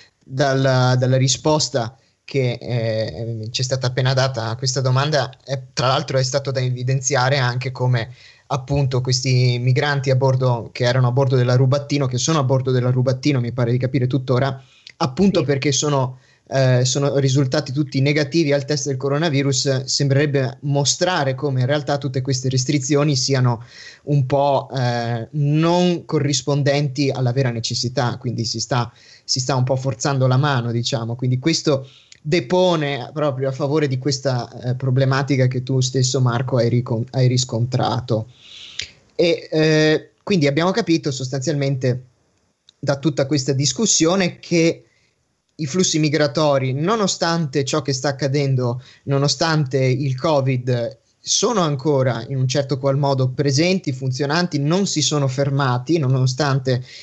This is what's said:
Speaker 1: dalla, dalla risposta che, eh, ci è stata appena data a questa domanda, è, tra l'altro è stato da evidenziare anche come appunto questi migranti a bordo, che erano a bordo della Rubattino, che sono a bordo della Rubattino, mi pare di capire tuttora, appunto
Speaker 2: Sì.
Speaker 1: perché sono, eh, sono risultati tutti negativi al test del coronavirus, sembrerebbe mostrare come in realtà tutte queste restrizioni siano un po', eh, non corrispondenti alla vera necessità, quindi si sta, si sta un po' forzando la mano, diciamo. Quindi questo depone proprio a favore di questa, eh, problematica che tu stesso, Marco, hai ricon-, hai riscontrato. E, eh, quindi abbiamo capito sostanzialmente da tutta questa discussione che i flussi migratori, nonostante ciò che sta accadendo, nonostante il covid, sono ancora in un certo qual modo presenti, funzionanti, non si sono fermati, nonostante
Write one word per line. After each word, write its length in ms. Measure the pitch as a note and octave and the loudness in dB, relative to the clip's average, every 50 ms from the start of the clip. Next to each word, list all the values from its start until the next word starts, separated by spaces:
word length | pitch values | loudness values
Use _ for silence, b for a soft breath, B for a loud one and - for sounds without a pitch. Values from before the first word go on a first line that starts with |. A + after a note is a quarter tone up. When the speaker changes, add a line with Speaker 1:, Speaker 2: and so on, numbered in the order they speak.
| B B B | B B B
Speaker 1:
dalla, 760 | _ _ - C3 C3+ D3 C3+ C3+ C3+ C3+ C3+ B2+ B2+ B2+ B2+ B2+ | _ _ -6 -2 0 0 2 2 2 2 4 4 4 4 4 4
dalla 200 | B2 B2+ B2 C3 | 2 2 2 2
risposta 760 | C3 C3 C3 - - - D#3 D3+ D3 - - - B2+ A2+ A#2 - b b b b b b | 2 2 2 0 0 0 2 2 2 0 -2 -2 -2 -4 -4 -8 b b b b b b
che, 320 | - - C3+ B2+ A#2+ - - | -6 -2 -2 0 0 -2 -4
eh, 880 | - G2+ B2 A#2+ A2+ A2+ G#2+ A2 G#2+ G#2 - A#2+ A2+ A2+ A2+ A2 A2 A2+ | -6 -6 -4 -2 -2 -2 -2 -2 -4 -4 -6 -8 -8 -8 -8 -8 -8 -6
ci 100 | - - | -6 -4
è 20 | B2+ | -4
stata 220 | - C3+ B2+ C3+ | -2 -2 -2 -2
appena 280 | B2+ B2+ C3+ B2+ C3 C3+ | -2 0 0 0 2 2
data 360 | C3 C3 C3 B2+ A#2 A2+ A2+ | 2 2 0 0 -4 -6 -6
a 60 | A2+ | -6
questa 260 | - C3+ B2+ - C#3 | -4 -4 -4 -2 0
domanda, 480 | B2+ C3 B2+ C3 C#3+ D3+ D#3 C#3 A#2 - - - _ | 0 2 2 2 2 2 0 0 -2 -2 -6 -12 _
è, 180 | - C#3 C3 - - - | -8 -8 -8 -8 -10 -6
tra 140 | - B2 | -2 0
l'altro 300 | B2+ C3 D3+ - - C3 | 2 2 0 0 0 0
è 60 | C3 C3 | 0 0
stato 260 | C3 C#3+ C#3 C3 C3+ | 0 -2 -2 -2 -2
da 100 | B2 C3 | -2 -2
evidenziare 800 | B2+ B2+ B2 B2 B2+ C3 C3+ C3+ - - C#3 B2 B2 C3 C#3+ | -2 -2 -2 -2 -2 -2 -2 0 0 0 2 2 2 2 2
anche 340 | C#3 B2 A#2+ A#2+ B2+ - C3 | 2 2 0 -2 -2 -4 -6
come 400 | B2+ - B2+ B2+ B2 A#2 G#2+ - B B B B B B B | -4 -2 0 2 2 0 -2 -4 B B B B B B B
appunto 540 | B C#3 C3+ C3 - C#3+ C#3+ C#3 B2+ C3+ B2+ | B -6 -4 -2 -2 0 0 0 2 0 0
questi 580 | B2+ C3 B2+ B2+ C3 C3+ B2+ B2 B2+ B2 A#2+ B2 | 0 0 -2 -2 0 2 2 4 4 2 2 0
migranti 500 | B2 C3 B2+ D3+ D3 D3 C#3+ C#3 C3 C#3 | 2 2 2 2 2 0 0 0 0 0
a 60 | C3 | 2
bordo, 540 | B2 C3+ C3 B2+ B2+ B2+ B2+ A#2+ A2+ G2+ - | 2 2 2 2 2 2 0 0 -2 -4 -8
che 140 | - - B2 | -4 -2 0
erano 240 | B2 B2 C3 B2+ B2 | 2 2 2 2 2
a 20 | |
bordo 240 | B2 C#3 C3+ B2+ C3+ | 2 2 2 2 2
della 200 | B2 A#2+ B2 B2 | 2 2 4 4
Rubattino, 520 | B2 C3+ B2+ C#3+ C#3+ - - C#3+ C#3 C3+ | 4 4 4 2 0 0 -2 -2 -2 0
che 100 | B2 B2+ | 0 -2
sono 220 | B2 - E3 E3 D3+ | -2 0 0 2 2
a 40 | C3 | 2
bordo 280 | B2 C3+ C3 C3 C3+ | 2 0 0 0 0
della 180 | B2+ B2+ A#2+ B2+ | 0 0 2 0
Rubattino, 500 | B2 B2+ B2 C3+ B2+ C3 - D3 C#3 B2+ | 0 0 0 0 0 0 0 0 0 0
mi 120 | A#2 A#2 | -2 -2
pare 200 | A#2+ B2+ A#2+ A#2+ | -2 -2 0 0
di 60 | B2 | 0
capire 300 | B2+ C3 B2+ C#3 C3 B2+ | 0 0 -2 0 0 0
tuttora, 520 | B2 C#3+ C3 B2+ - B2 B2 C3+ C#3 C3 B B B B B B B B | 0 -2 -2 -2 0 0 0 0 -2 -4 B B B B B B B B
appunto 420 | B E3 C3 B2+ F3 G3+ G3 F#3 E3+ | B -4 -2 0 2 2 2 2 2
Speaker 2:
Sì. 60 | C3+ | 2
Speaker 1:
perché 260 | C#3+ C#3 C3 C#3 D3+ | 0 0 0 0 0
sono, 480 | C3 - D#3 D3 C#3+ C3+ C3 B2+ B2+ B B B B B B | 0 0 0 0 0 0 0 -2 -4 B B B B B B
eh, 380 | - - C3+ C3 B2+ B2+ B2 B2+ | -4 0 2 2 4 4 2 2
sono 320 | B2+ - D3 C#3 C#3+ A#2+ | 0 0 0 0 0 2
risultati 540 | C#3 C3+ C3 C3 D3 C3+ B2+ D#3+ D3+ D3+ C#3 | 2 2 2 2 2 0 0 0 -2 -2 -2
tutti 280 | B2+ D3+ D3+ C3 - C3+ | -2 -4 -2 -2 0 0
negativi 500 | C3+ D3 C#3+ D#3+ D3 B2 - E3+ D#3+ C#3+ | 0 2 2 0 0 0 0 0 2 2
al 140 | C#3+ C#3+ C3 | 2 0 0
test 220 | C#3 D3+ C#3+ - | -2 -4 -2 -2
del 100 | D3 C3+ | -4 -4
coronavirus, 880 | C3 C#3+ C#3 C#3+ D3 E3+ E3+ C#3 C#3 C3+ C#3+ B2+ - - C#3 C3 C3 C3 | -2 -2 -2 0 0 0 0 0 0 0 0 0 0 0 0 -2 -2 -2
sembrerebbe 720 | - - - C#3+ C3+ C3+ C#3 D3+ D3+ C3+ C#3 C3 A2+ - - | -4 -2 0 0 2 2 2 2 2 0 0 -2 -2 -4 -6
mostrare 720 | - D3 C#3 C#3+ C#3+ C3 - - F3 F3+ F#3 D#3+ C#3 C3+ C3 | -4 -2 0 0 0 0 0 0 0 0 0 0 0 -2 -2
come 260 | C3 D3+ C#3+ C3 B2+ | -2 -4 -2 -2 0
in 40 | B2 | 0
realtà 320 | B2 D3 D3+ D3 D3+ C#3+ | 0 0 0 0 -2 -2
tutte 240 | C#3 D3 C3+ C3 C3+ | -2 -2 -4 -4 -4
queste 280 | B2+ C#3+ C3 B2+ C3 B2+ | -2 -2 -2 -2 -2 0
restrizioni 640 | B2+ B2+ B2+ - D3 C#3+ - D3+ D3 C#3+ D3 D#3 C#3 | 0 0 0 0 0 0 0 2 2 2 2 2 0
siano 480 | B2+ B2 C3 C3+ B2+ B2+ B2 A#2 A2+ A#2+ B B B B B B B B | 0 0 0 2 2 2 2 0 -2 -6 B B B B B B B B
un 220 | - D3 C#3+ B2+ | 0 0 2 2
po', 440 | B2+ C#3+ C#3 C#3 C#3+ C3+ B2 - - B2 | 2 2 2 2 2 2 0 0 -2 -4
eh, 520 | C3+ B2+ B2 A#2+ A#2+ A#2 A#2 A#2 A2+ A2+ - | -2 0 0 0 -2 -2 -2 -4 -4 -6 -6
non 720 | D3 D3+ C#3+ C#3+ D3+ D#3 E3 E3+ F3 F3+ F3+ F3+ E3+ D#3 - | -4 -2 0 2 2 2 4 4 4 4 4 2 0 -2 -4
corrispondenti 1040 | - D#3+ D3 C3+ C3+ C#3+ - - D3 C#3+ C#3+ C3 C#3+ C#3 D3 D3 C3+ B2+ D3 C#3+ C3+ | -2 -2 0 0 0 -2 -2 -2 0 0 0 2 2 2 0 0 -2 -2 0 0 0
alla 220 | - - B2+ B2 | 0 0 0 0
vera 180 | A#2+ C3+ C3 A#2+ | 0 0 0 0
necessità, 680 | A#2 A#2 A2+ - A#2+ - - A#2 B2+ C#3 B2 A#2+ A2 | -2 -4 -4 -4 -4 -4 -4 -4 -2 -2 -2 -2 -2
quindi 280 | - - B2 A2+ A#2 A2+ | -4 -6 -6 -6 -4 -4
si 140 | - - A2+ | -6 -6 -6
sta, 320 | - - C#3 B2 A#2 A#2 B B B B B B B | -4 -2 -2 -2 -2 -4 B B B B B B B
si 160 | B C3+ C3 | B -2 -2
sta 160 | B2+ - C#3 | 0 0 0
un 80 | B2+ B2+ | 0 0
po' 120 | C3+ C3+ | 0 0
forzando 520 | B2+ B2+ C3+ A#2 - - D3 C#3 B2+ C3 | -2 -2 -4 -4 -2 -2 -2 0 2 2
la 100 | B2+ B2+ | 2 4
mano, 340 | C3 D3+ D3 C#3 A#2+ A#2 A#2+ | 2 2 2 0 0 -2 -2
diciamo. 440 | A2+ A#2+ A#2+ - C#3 A#2 A#2 A#2 A#2 | -2 -4 -2 -2 -4 -4 -4 -6 -6
Quindi 240 | B2+ B2+ B2+ B2+ B2+ | -4 -2 -2 -2 0
questo 500 | - E3 E3 - - D#3+ C#3+ C3 B2+ B B B B B B B B | 0 0 0 0 0 0 0 0 -2 B B B B B B B B
depone 840 | D3+ F3 E3+ - B2+ F3+ F3+ F#3 F3+ F3 D#3 D3 C#3+ C#3+ - - - C#3+ | -2 -2 -2 0 0 2 2 4 4 2 0 0 -2 -4 -6 -8 -8 -4
proprio 360 | D3+ D3+ D3 B2+ C3 C3+ C3+ | -2 -2 -2 -2 -2 -2 -4
a 20 | |
favore 360 | C3 D3+ D3+ C3+ D3+ D#3 D3+ | -2 -2 -2 0 0 0 0
di 100 | C3+ C3 | 0 -2
questa, 520 | B2+ B2+ D3+ - - - C3+ B2+ B2 - - - - | -2 -2 -2 -2 -2 -2 -2 -2 -2 -4 -8 -10 -8
eh, 140 | - B2+ B2 | -4 -4 -4
problematica 720 | B2+ C3 C3 B2+ C3+ C3+ C3+ C3+ C3+ C#3 C3+ C#3+ C3 B2+ | -2 0 0 2 2 4 4 2 2 2 2 2 2 2
che 160 | B2+ C3 B2+ B2 | 2 0 -2 -4
tu 180 | - C3 C3 | -2 0 0
stesso, 400 | B2+ B2+ - C3+ B2+ - - C3+ | 0 0 0 0 0 2 2 2
Marco, 360 | B2+ B2 A#2 A#2+ B2+ B2 C3+ | 2 2 2 0 -2 0 0
hai 120 | A#2+ A#2 A#2+ | 2 2 2
ricon-, 360 | B2 B2 B2+ - A#2+ A2 A#2+ - | 2 0 0 0 -2 -4 -4 -4
hai 160 | - C3 B2+ | 0 2 2
riscontrato. 1000 | A#2+ B2+ B2 - - A2+ A2+ A#2 - - A2+ G#2+ G#2 A2+ A#2+ - - A2+ G#2+ A2 B B B B B B B B B B B B B B B B B _ | 2 2 2 0 -2 -2 -2 -2 0 0 0 0 0 -2 -2 -2 -2 -2 -2 -2 B B B B B B B B B B B B B B B B B _
E, 340 | - E3+ E3+ E3 - - - | 0 2 2 2 0 -2 -2
eh, 580 | D#3+ D#3 D#3 D#3+ D#3 D#3 D#3 D#3 D#3 D3 - - _ _ - | 0 2 4 4 4 4 4 4 2 2 -2 -6 _ _ -4
quindi 240 | - G#3 E3+ C#3+ | 0 2 2 2
abbiamo 240 | C#3 C#3 D#3+ E3+ F#3+ | 2 2 2 0 0
capito 400 | F#3+ A#3 F3+ E3+ E3 D3+ - D#3 | 0 0 0 0 0 0 0 -2
sostanzialmente 920 | C3 - B2+ B2+ C#3 C3+ B2+ E3+ D3+ C#3+ C#3 C#3 C#3 B2+ C3+ B2+ A#2 B2 - - _ _ _ _ _ _ _ _ _ _ _ _ _ _ | -6 -6 -6 -6 -6 -4 -4 -2 -2 0 0 -2 -2 0 0 -2 -2 -2 -6 -14 _ _ _ _ _ _ _ _ _ _ _ _ _ _
da 180 | - C#3 C#3 | -4 -2 -2
tutta 280 | C#3 E3 D#3+ C3+ - C3+ | 0 0 0 0 0 0
questa 260 | C3 D3+ C3+ B2+ D3+ | 0 0 -2 0 0
discussione 880 | C3+ C3 C#3+ - - - A3+ - - - D#3+ E3 F#3 G3 F3+ F3 F3+ - | 0 0 0 -2 0 0 0 2 2 2 2 2 2 2 0 0 -2 -6
che 460 | - - F3 E3 E3 E3 - - b b b b b b b b _ _ _ _ _ _ _ | -6 -2 2 2 2 2 0 -2 b b b b b b b b _ _ _ _ _ _ _
i 100 | - D#3 | -8 -6
flussi 340 | C3 - F#3 F3+ - - D#3 | -2 0 0 0 0 0 0
migratori, 720 | D#3 D3 C#3+ D#3 D3+ C#3 B2+ E3 D#3 D3 C#3 C3+ C3 C3 B2+ | 0 2 2 2 0 0 2 2 2 2 2 2 0 -2 -2
nonostante 920 | C#3+ D#3+ F#3+ A#3 A3 G3 F3+ - - F3+ E3 E3+ E3+ D#3+ C3 - D3 C3 | -2 -2 0 0 0 0 -2 -2 0 0 0 0 0 -2 -2 -2 -2 -2
ciò 180 | - - - | -2 -2 -2
che 120 | - C#3+ C3 | -2 -2 -4
sta 160 | C3 D3 C#3+ | -2 -2 -4
accadendo, 720 | C3+ C3 D3+ C3+ C#3 D3 C#3 C3+ C3+ B2 B2 A#2+ A#2+ B2+ B B B B B | -2 -2 -2 -2 0 0 0 0 0 0 0 -2 -4 -6 B B B B B
nonostante 720 | C3+ C#3 C#3 C#3+ C#3+ - - E3 E3 D#3 D3+ C#3+ B2+ C#3 | -2 0 2 2 0 0 0 0 2 2 2 0 0 0
il 380 | C3 C3 B2+ B2+ B2+ D3 C3+ B2+ | 0 2 2 0 0 -2 -2 -2
covid, 840 | - - E3 D3+ C#3 B2+ C3 B2+ B2 A#2+ C3 B2 A#2+ A#2 A2 - - _ _ _ _ | -2 0 2 2 2 2 0 0 -2 -2 -2 -2 -2 -2 -6 -8 -12 _ _ _ _
sono 420 | - - - - F#3+ A#3 A#3+ G3 | -6 -4 -2 0 0 0 2 2
ancora 640 | E3+ D3+ C#3+ B2+ C3 D#3 C#3+ C3 B2+ B2+ A#2 A#2 - | 0 0 0 -2 0 0 2 2 2 0 0 -2 -4
in 100 | - C#3 | -6 -4
un 100 | C3 C3 | -2 -2
certo 320 | B2+ - D3 C3 C3 D3 B2+ | 0 0 -2 -2 -2 -2 -2
qual 180 | C#3 C#3 C3+ | 0 0 0
modo 320 | C#3+ C#3+ C#3 C#3 C3 B2+ B2+ | 2 2 2 2 2 0 0
presenti, 600 | B2+ - C#3 C#3+ C3 D3 E3+ F3+ F#3+ F#3 - D3 | 0 0 0 0 2 2 2 2 2 0 -2 -4
funzionanti, 680 | B2+ B2+ C3+ B2+ B2+ C#3+ D3 C#3 D3+ F3 F3+ E3+ - C#3+ | -6 -4 -4 -4 -2 -2 -2 0 0 0 0 0 -2 -2
non 280 | C#3+ D3 E3+ G3 G3+ | 0 0 2 0 0
si 140 | - - D3+ | 0 -2 -2
sono 260 | C#3 - D3+ D3 C#3 | -2 0 0 0 0
fermati, 680 | C3 B2+ C#3 C#3 C#3 C#3 C#3 C#3 B2+ B2 B2 B2+ - E3+ | 0 0 0 -2 0 0 0 2 2 0 0 0 0 0
nonostante 880 | E3+ C3+ B2+ C3 B2+ C3 C3 B2+ - D3+ C#3 C3+ C#3 B2+ C3 B2 B2 B2 B B B | 2 2 2 2 2 2 0 0 0 0 0 0 0 0 0 0 -2 -2 B B B